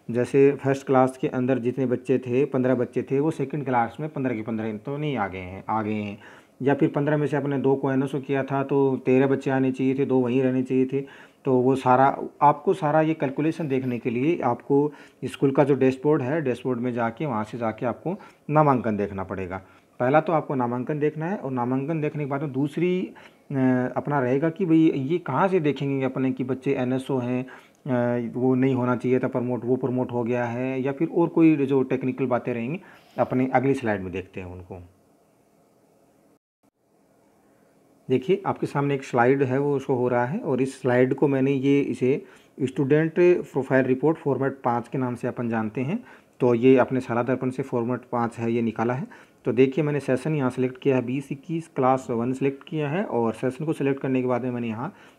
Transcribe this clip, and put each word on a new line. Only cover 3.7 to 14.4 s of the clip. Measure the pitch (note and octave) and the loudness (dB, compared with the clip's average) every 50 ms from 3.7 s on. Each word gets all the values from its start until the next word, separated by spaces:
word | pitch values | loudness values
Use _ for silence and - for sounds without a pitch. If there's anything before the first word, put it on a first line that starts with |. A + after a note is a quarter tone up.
| B2+ A#2+ A#2 A2 - - | 0 0 0 0 -4 -8
में | D3+ D#3 | -10 -8
पन्द्रह | - D3 C3 B2+ A#2 | -6 -4 -4 -4 -4
के | A2 | -4
पन्द्रह | G#2+ A#2+ A2+ A2 A2 A2+ G#2+ G#2 | -6 -6 -6 -4 -4 -6 -6 -8
तो | - C#3+ C#3+ C#3+ | -8 -8 -8 -6
नहीं | D3+ D3+ C3+ A2+ | -4 -4 -2 -2
आ | G2+ F#2+ | -4 -4
गए | F2+ F#2+ | -6 -8
हैं, | F#2 F2+ F#2 F#2+ - - | -10 -10 -12 -12 -6 -4
आ | G#2+ A2 | -2 -2
गए | G#2+ G#2+ G#2+ | -2 -2 -2
हैं, | G#2+ G#2 G2+ G2+ G#2+ - - - - - _ _ - | -4 -4 -6 -10 -12 -16 -20 -20 -20 -20 _ _ -4
या | B2+ C3+ C#3+ | 0 0 0
फिर | C#3+ E3 D3 | 2 0 0
पन्द्रह | - D3+ C#3+ D3+ D3+ D3 | 0 0 -2 0 0 0
में | D3 C3 | 0 0
से | D3+ C#3+ | -2 -2
अपने | C3+ D3 C#3+ C3+ | -2 -2 -2 0
दो | C3 C3+ C3+ | 2 2 2
को | C3+ C3+ C3+ | 2 0 0
एनओएसओ | C3+ C3 C#3 C3+ C#3 C#3 | 0 0 -2 -2 -4 -6
किया | B2+ - C#3 C3+ C3 | -6 -4 -4 -4 -2
था | C3+ C#3 C#3 C3+ | -2 -2 -2 -2
तो | C#3 D3 C#3 C#3 C3+ C3 B2 - | 0 2 2 2 2 0 0 0
तेरह | C3+ B2+ C3 C#3 C3+ | 2 4 4 4 4
बच्चे | C3+ C3+ - C#3+ | 2 0 0 0
आने | C3 C3 C3 C3 | 0 0 0 0
चाहिए | B2+ C3 C3 C3 C3 | 0 0 0 0 0
थे, | C#3 C#3 | 0 0
दो | C3+ C3 C3 | 2 2 2
वहीं | B2+ A#2+ A#2+ C3+ C3 | 2 2 2 2 2
रहने | B2+ B2+ C3 B2+ | 2 0 0 -2
चाहिए | C3 C3+ C3 C3 | 0 2 0 0
थे। | C3 C#3 C#3 C3+ - - - - - _ _ - | 0 0 -4 -6 -6 -14 -20 -20 -20 _ _ 0
तो | C#3 B2+ | 2 4
वो | B2+ B2 C3 C3+ | 4 4 4 2
सारा, | C3 - B2+ B2+ B2+ C3+ C3+ - - - - - - | 2 4 4 6 6 6 4 4 0 -6 -8 -2 4
आपको | - C#3 D3 D3+ - G3+ F#3 | 4 4 4 4 2 -2 0
सारा | - D#3+ D3 D3 D#3 | 0 0 2 4 4
ये | D#3 D#3 D#3+ | 4 2 2
कैलकुलेशन | D#3 D3+ C3+ C3 - D3 D#3+ D#3+ - E3 C#3 | 0 -2 -4 -2 -2 -2 -2 -2 -2 -4 -2
देखने | C3+ C3 C3 B2+ B2 A2+ | -2 -2 -2 -2 -4 -4
के | - B2+ | -4 -4
लिए | A2+ A#2+ C3+ D#3+ F3 - | -2 0 0 0 0 0